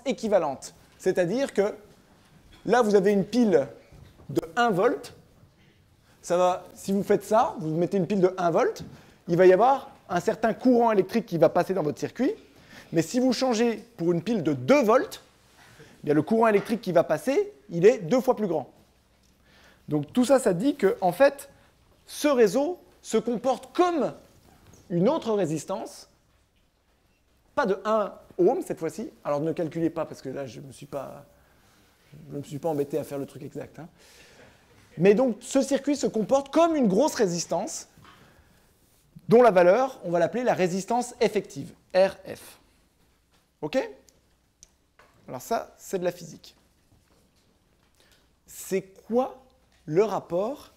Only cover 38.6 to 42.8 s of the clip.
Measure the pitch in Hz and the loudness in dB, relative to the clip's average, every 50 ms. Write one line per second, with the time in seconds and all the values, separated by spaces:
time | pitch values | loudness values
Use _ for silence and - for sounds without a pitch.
38.6 | _ _ _ _ _ _ _ _ _ _ - - - - 196 233 247 226 180 185 | _ _ _ _ _ _ _ _ _ _ -20 -12 0 4 6 8 8 8 6 6
39.6 | 175 175 196 240 262 262 - - - 175 170 147 139 156 - 233 254 233 175 143 | 6 6 6 4 2 -2 -4 -8 -8 -4 -2 0 0 0 -2 -2 -2 -2 0 0
40.6 | 185 175 175 196 185 - 233 247 240 - - - 226 208 208 208 190 - - 143 | 0 0 -2 -4 -4 -4 -4 -4 -4 -6 -4 -2 -2 -2 0 -2 -6 -6 -10 -14
41.6 | 147 - - _ _ _ - 185 190 190 190 - - - 113 - - - - _ | -14 -14 -16 _ _ _ 0 2 2 2 0 -6 -14 -18 -18 -18 -18 -20 -20 _
42.6 | _ _ _ _ | _ _ _ _